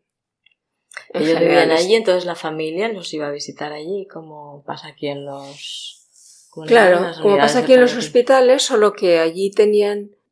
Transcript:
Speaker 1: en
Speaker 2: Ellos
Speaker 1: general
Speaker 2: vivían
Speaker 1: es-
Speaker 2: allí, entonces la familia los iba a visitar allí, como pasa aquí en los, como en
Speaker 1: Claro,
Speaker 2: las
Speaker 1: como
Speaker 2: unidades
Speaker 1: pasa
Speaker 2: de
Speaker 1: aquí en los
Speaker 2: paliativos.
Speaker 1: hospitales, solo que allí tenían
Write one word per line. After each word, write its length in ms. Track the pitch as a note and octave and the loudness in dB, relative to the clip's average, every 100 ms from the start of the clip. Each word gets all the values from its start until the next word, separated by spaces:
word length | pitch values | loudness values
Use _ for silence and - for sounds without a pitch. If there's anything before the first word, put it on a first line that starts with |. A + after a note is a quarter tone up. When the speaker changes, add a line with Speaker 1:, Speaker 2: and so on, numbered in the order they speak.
| _ _ _ _ _ _ _ _ _ - - | _ _ _ _ _ _ _ _ _ -20 -10
Speaker 1:
en 80 | - | -4
Speaker 2:
Ellos 160 | D3+ E3 | 0 2
Speaker 1:
general 100 | E3 | 2
Speaker 2:
vivían 220 | - D3 D#3+ | 4 4 2
Speaker 1:
es- 60 | |
Speaker 2:
allí, 100 | F#3 | 2
entonces 300 | A3+ A3 F3+ F3 | 2 2 0 -2
la 80 | |
familia 540 | E3 D#3+ D#3 D#3 E3+ A3+ | -8 -8 -6 -6 -4 -4
los 240 | G3+ E3 | -6 -10
iba 120 | D3+ D3 | -8 -8
a 20 | |
visitar 400 | C#3+ - C#3 D3+ | -8 -12 -12 -12
allí, 340 | D3+ D#3 G3+ F#3+ | -12 -10 -10 -10
como 560 | E3 D#3+ D3+ D3 C#3+ | -16 -18 -20 -20 -18
pasa 240 | C#3 C#3+ D#3 | -14 -14 -16
aquí 200 | D#3 D3 | -12 -10
en 160 | C#3+ | -10
los, 1200 | C#3+ C#3 C#3 C#3+ - - - - _ _ _ - _ | -12 -14 -16 -18 -16 -16 -16 -20 _ _ _ -20 _
como 140 | - | -12
en 40 | D#3 | 0
Speaker 1:
Claro, 320 | A#3 F#3+ F3 | 4 4 2
Speaker 2:
las 160 | F#3 E3 | 0 -2
Speaker 1:
como 120 | G3+ | 0
Speaker 2:
unidades 200 | E3+ C#3+ | 2 2
Speaker 1:
pasa 60 | B3 | 2
Speaker 2:
de 60 | |
Speaker 1:
aquí 80 | B3 | 4
en 60 | B3+ | 6
los 100 | B3 | 4
Speaker 2:
paliativos. 160 | A#3+ - | 0 -2
Speaker 1:
hospitales, 540 | A#3+ A#3+ C4 B3 C#4 | 0 2 4 4 2
solo 300 | - A#3 G#3 | 0 2 2
que 260 | G3 F#3 E3 | 2 2 2
allí 320 | E3 E3+ G3 | 0 -2 -2
tenían 600 | G3+ G#3 G#3 G3+ G#3 G3+ _ _ | 2 2 2 0 -2 -10 _ _